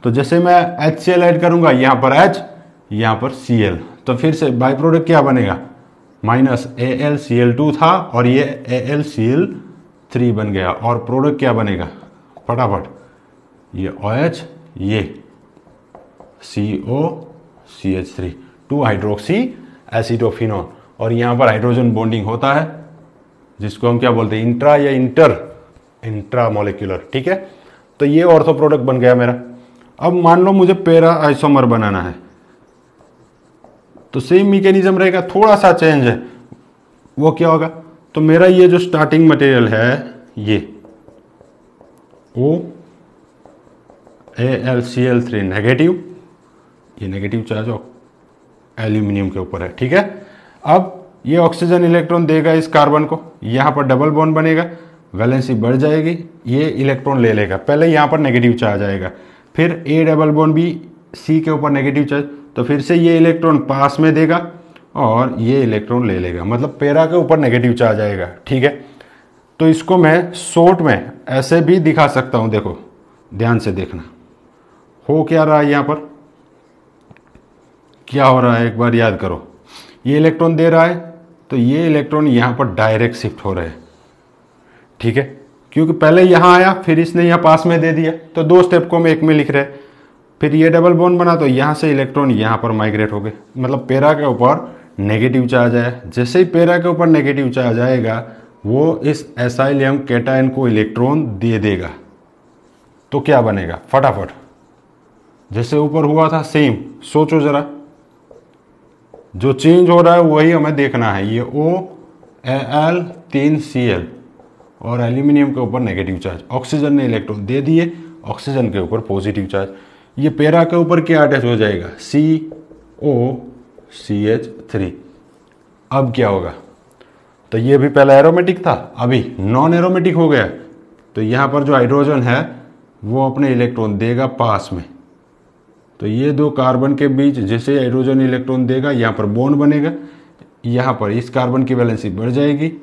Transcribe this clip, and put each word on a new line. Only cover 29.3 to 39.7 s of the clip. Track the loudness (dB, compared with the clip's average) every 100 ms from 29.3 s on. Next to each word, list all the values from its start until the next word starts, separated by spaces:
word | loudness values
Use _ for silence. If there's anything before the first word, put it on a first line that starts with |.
| -2 -10 -20 -20 _ _ -6
अब | -2
मान | 2 4 4
लो | 4
मुझे | 4 4 2
पैरा | 4 4 4 2
isomer | 0 0 2 2 4
बनाना | 2 0 -2
है, | -6 -12 -20 _ _ _ _ _ _ _ _ _ _ _ _ _ -20 _ _ -20 _
तो | -10
same | 0 2 4
mechanism | 2 4 4 2 2
रहेगा, | 2 0
थोड़ा | -2 2 4 6
सा | 4
change | 4 2 4
है। | 2 0 -8 -20 -20 -20 _ _ _ _ _ -2
वो | -2
क्या | 2 2
होगा, | 2 -2 -8 -20 -20 _
तो | 0
मेरा | 4 6 6
ये | 6 6
जो | 4
starting | 0 0 2 4 4
material | 6 4 4
है, | 2